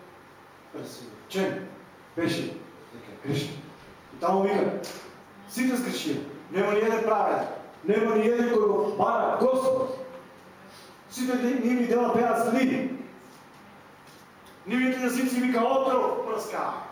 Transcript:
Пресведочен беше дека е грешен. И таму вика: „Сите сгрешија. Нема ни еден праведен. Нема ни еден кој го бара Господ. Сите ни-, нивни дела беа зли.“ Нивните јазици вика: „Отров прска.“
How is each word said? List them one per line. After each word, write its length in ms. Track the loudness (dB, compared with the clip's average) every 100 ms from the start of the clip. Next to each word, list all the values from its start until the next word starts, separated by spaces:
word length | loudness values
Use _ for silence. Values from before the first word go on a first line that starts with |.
| -20 -20 -20 -20 -20 -20 -16
Пресведочен 960 | -14 -12 -14 -16 -18 -6 -2 0 -2 -10 -16 -20 -20 -10 -2
беше 260 | -2 -2 -6 -10 -16 -20 -20
дека 180 | -20 -18
е 160 | -12 -4
грешен. 280 | -4 -4 -10 -16 -20 -20 -20 -18 -4
И 40 |
таму 240 | 0 2
вика: 380 | 2 2 0 -2 -8 -12 -16 -20 -20 -20 -10
„Сите 280 | -2 0 0
сгрешија. 460 | -2 -4 -2 -4 -6 -14 -4
Нема 200 | 0 2
ни 80 | 4
еден 240 | 2 2
праведен. 440 | 2 2 2 0 -2 -8 -14 -8
Нема 320 | 2 2 4 4
ни 120 | 4
еден 220 | 2 4
кој 180 | 4 4
го 280 | 2 0 0
бара 400 | 2 2 2 2
Господ. 580 | 2 4 2 2 -2 -6 -10 -14 -20 -20 -20 -20 -20 -20 -20 -20 -14
Сите 240 | -6 -2 0
ни-, 240 | 0 2
нивни 280 | 2 2 2
дела 260 | 2 4 2
беа 340 | 2 2 2
зли.“ 480 | 2 2 2 -2 -6 -12 -16 -20 -20 -20 -20 -20 -20 -20 -20 -20 -20 -20 -20 -20 -16 -4
Нивните 320 | 0 2 0
јазици 420 | 0 0 0 0
вика: 180 | 2 2
„Отров 680 | 4 2 2 2 2 -2 -4
прска.“ 460 | -4 -4 -4 -4 -6 -12